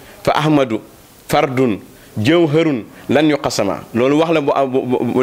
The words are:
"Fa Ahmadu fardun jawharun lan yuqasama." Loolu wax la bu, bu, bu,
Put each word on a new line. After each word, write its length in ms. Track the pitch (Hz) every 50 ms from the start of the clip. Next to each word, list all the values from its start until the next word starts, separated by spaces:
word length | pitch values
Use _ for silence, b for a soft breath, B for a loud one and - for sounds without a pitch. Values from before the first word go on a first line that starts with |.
| B B B B
"Fa 100 | B - -
Ahmadu 440 | - 151 156 151 143 135 120 110 107 - - - - - - - - - -
fardun 500 | - 151 156 147 131 127 131 120 98 87 - - B B B B B 110
jawharun 680 | 107 139 165 175 170 151 143 160 165 160 143 113 98 - B B B B
lan 200 | 113 139 156 151
yuqasama." 540 | 147 - - 131 - - 104 98 85 58 - - -
Loolu 220 | 113 123 135 143 151
wax 120 | 160 165
la 80 | 165 156
bu, 120 | 143 143 - - 139
bu, 380 | 131 127 131 - 123 123 - 120
bu, 140 | 120 - 123